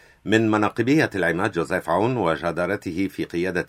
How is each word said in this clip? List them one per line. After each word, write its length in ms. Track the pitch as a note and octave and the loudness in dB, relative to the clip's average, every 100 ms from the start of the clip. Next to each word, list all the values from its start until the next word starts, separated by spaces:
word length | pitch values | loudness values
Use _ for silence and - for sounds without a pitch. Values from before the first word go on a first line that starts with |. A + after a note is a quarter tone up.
| - _ F2 | -20 _ 2
من 260 | A2+ A2+ | 2 4
مناقبية 580 | G#2+ G#2 - A#2 D#3 A2+ F#2+ | 2 2 0 2 2 2 0
العماد 360 | E2+ E2 G#2+ | 0 0 -2
جوزيف 380 | E2+ D2+ F2+ D#2+ | -2 -2 -2 0
عون 280 | F2 A#2 B2 | 0 2 0
وجدارته 880 | E2+ D#2 E2+ E2 F2 G#2 F#2+ E2 F#2+ | 0 0 -2 -2 -2 -4 -6 -4 -4
في 180 | - - | -4 -6
قيادة 400 | E2+ F2+ F2 | -4 -2 -2